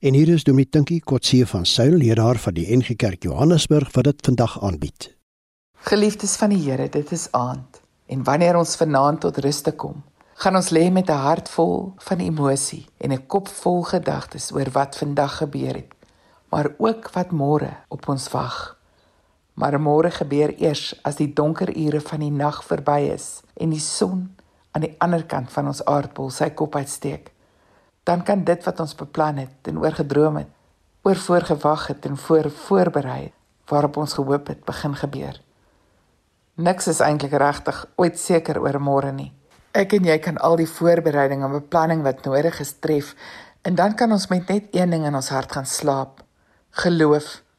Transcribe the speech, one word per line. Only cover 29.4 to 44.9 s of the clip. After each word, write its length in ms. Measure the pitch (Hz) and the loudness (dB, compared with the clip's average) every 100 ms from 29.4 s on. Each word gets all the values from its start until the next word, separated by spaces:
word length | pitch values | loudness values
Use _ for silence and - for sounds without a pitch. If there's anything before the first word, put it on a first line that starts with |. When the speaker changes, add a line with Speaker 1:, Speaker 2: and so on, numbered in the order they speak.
| 131 _ - | -8 _ -8
Speaker 2:
en 120 | 156 | -2
oor 120 | 151 | -2
gedroom 440 | 160 143 139 156 151 | -2 0 4 4 2
het, 120 | 147 _ _ _ _ _ | -8 _ _ _ _ _
oor 140 | - 190 | 0 0
voorgewag 720 | - 175 170 151 147 151 - | 2 2 2 0 2 0 -2
het 180 | 143 143 | -8 -6
en 120 | 139 | -8
voor 340 | - 160 147 | 2 2 2
voorberei 680 | 143 - 196 180 151 131 127 | -6 0 2 2 0 -4 -8
het, 100 | 135 _ _ _ - | -10 _ _ _ -2
waarop 260 | 143 143 147 | 0 2 -2
ons 160 | 151 | -6
gehoop 340 | - 135 143 143 | -4 0 0 -2
het, 180 | 151 - | -10 -8
begin 300 | 156 151 139 | -6 -6 -6
gebeur. 460 | 143 69 69 67 _ _ _ _ _ _ _ _ _ _ _ - | -6 -8 -10 -12 _ _ _ _ _ _ _ _ _ _ _ -2
Niks 320 | 175 185 - | 0 0 0
is 120 | 170 | 2
eintlik 320 | 143 151 143 | 2 2 0
regtig 560 | 143 143 143 - - - - | 2 2 0 -6 -8 -10 0
ooit 240 | - - | 0 0
seker 400 | - 175 165 151 | 0 0 2 -2
oor 220 | 143 139 | -2 -2
môre 320 | 139 139 139 | 0 0 0
nie. 180 | 139 139 - _ _ _ | -6 -12 -16 _ _ _
Ek 220 | 208 196 | -2 2
en 100 | 208 | 2
jy 160 | 180 156 | 4 2
kan 180 | 170 160 | 0 0
al 200 | - 165 | 2 2
die 100 | 160 | 2
voorbereiding 760 | - 170 170 160 147 139 139 | 0 4 4 4 2 2 0
en 80 | 135 | -2
beplanning 520 | 143 143 170 160 165 | -4 0 2 2 2
wat 220 | 143 131 - | 0 -2 0
nodig 340 | 135 165 165 | 0 0 -2
is 160 | 143 - | -10 -8
tref, 360 | 151 151 139 - - - - _ | -2 0 -2 -14 -20 -20 -20 _
en 140 | - 180 | -4 2
dan 200 | 185 214 | 2 2
kan 160 | 233 | 2
ons 160 | 208 185 | 2 2
met 200 | 180 175 | -2 0
net 160 | 196 202 180 | -2 -2 0
een 140 | 180 | 0